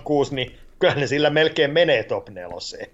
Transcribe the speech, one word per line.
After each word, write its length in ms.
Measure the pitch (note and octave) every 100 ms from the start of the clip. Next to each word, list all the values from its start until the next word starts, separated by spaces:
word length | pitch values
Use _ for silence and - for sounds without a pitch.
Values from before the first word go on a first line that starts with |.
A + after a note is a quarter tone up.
kuusi, 300 | - D3 C3
niin 180 | C3+ B2 - - -
kyllä 160 | F3+
ne 120 | C3+ C3+
sillä 240 | D#3 D3
melkein 400 | D3+ D#3 D#3+ C#3+
menee 320 | D#3+ E3 B2
top 240 | G#2+ G#2+ G2+
neloseen. 580 | F#2+ F2 F2 - F2+ -